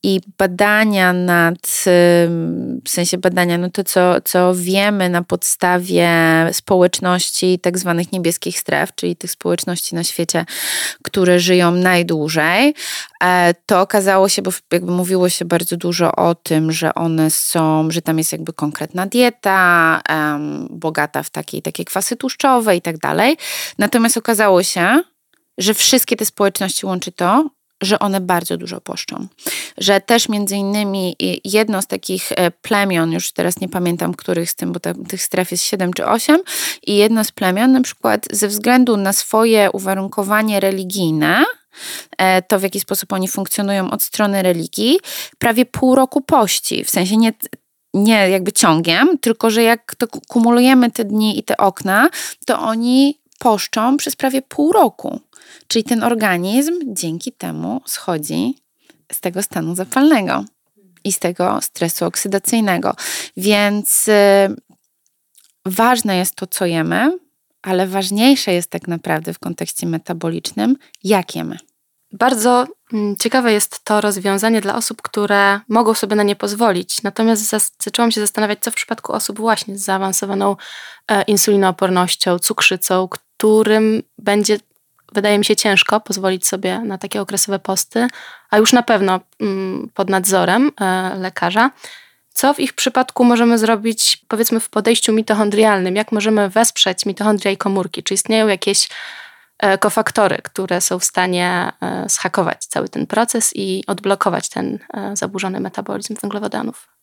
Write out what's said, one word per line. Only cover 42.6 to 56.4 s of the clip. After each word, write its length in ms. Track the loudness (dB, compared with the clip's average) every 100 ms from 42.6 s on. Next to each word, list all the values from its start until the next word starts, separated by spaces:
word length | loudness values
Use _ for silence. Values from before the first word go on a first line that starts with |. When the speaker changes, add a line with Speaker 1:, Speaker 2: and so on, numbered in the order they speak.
Speaker 1:
jaki 180 | -2 -6
sposób 320 | -6 -6 -4
oni 160 | -4 -4
funkcjonują 600 | -4 -6 -4 -2 -2 -2
od 120 | -4
strony 400 | -6 -2 0 2
religii, 580 | 2 0 -2 -2 2 0 0 -14 -14 _
prawie 280 | 0 2 0
pół 280 | 0 2
roku 260 | 4 4 0
pości. 640 | 2 2 2 -2 -4 -6
W 60 | -4
sensie 260 | -2 0 2
nie, 160 | 2 0 -12 -16 _ _ _
nie 360 | 0 2 4 4
jakby 220 | 2 0
ciągiem, 640 | 0 2 2 2 2 4 2
tylko 320 | 0 0 0
że 120 | 4
jak 320 | 4 2 -2
to 140 | -8 -6
ku-, 140 | -6 -4
kumulujemy 600 | 2 4 6 6 6 4
te 140 | 0
dni 340 | -4 0 0 -2
i 40 |
te 140 | -4 0
okna, 520 | 0 0 -2 2 2 0 -12 -12 -4
to 140 | -4
oni 580 | -2 -2 2 4 4 2 _ _
poszczą 580 | 0 0 0 -2 0 0
przez 200 | -2 -4
prawie 260 | -2 -2
pół 300 | -6 -2 0
roku. 480 | 4 2 0 -10 -10 _ _ -20 -20 _
Czyli 180 | -4
ten 200 | 0 0
organizm 680 | 0 0 0 0